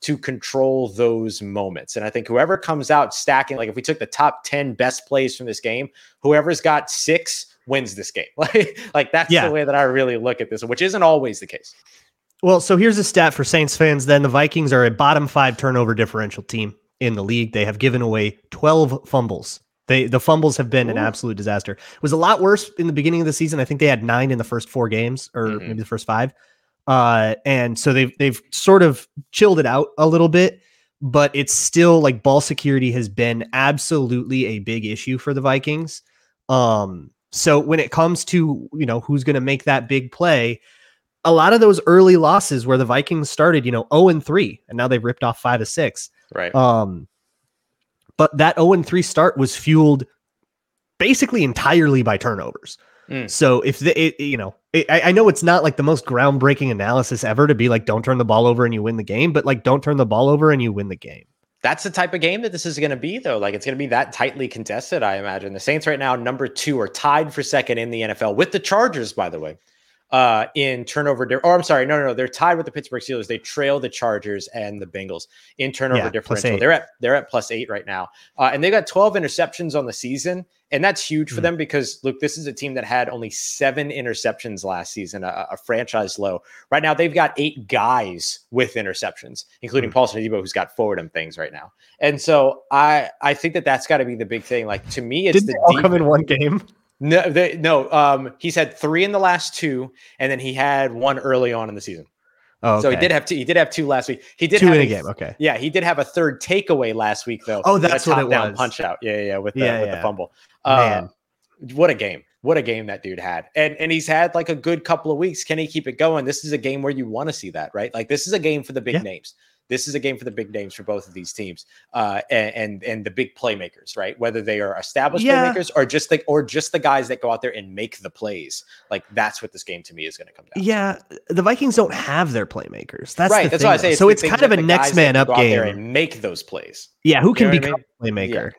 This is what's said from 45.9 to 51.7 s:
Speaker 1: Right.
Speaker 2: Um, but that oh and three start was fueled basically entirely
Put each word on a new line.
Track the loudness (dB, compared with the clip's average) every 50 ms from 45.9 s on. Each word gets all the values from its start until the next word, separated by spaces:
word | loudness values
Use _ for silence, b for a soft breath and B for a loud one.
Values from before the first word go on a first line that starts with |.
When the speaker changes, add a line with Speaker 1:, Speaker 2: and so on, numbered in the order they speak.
| -2 -8 -16 -16 _ _ _ _ -8
Speaker 1:
Right. | -6 -6 -2 2
Speaker 2:
Um, | 4 4 6 4 4 0 -2 -6 -12 -14 _ _ _ _ _ _ _ _ _ _ _ _ _ _ _ _ _ _ _ _ _ _
but | 4 4 4 4 4
that | 4 4 4 4
oh | 6 6 6
and | 4 2
three | 2 0 0 0
start | 2 2 4 4 4 4
was | 2 0 0 -2
fueled | -4 0 4 6 6 8 6 6 4 0 _ _ _ _ _ _ _ _ _ _ _ _ _ _ _ _ _ _ -2
basically | 2 2 4 2 2 0 0 0 0
entirely | 0 -2 0 2 4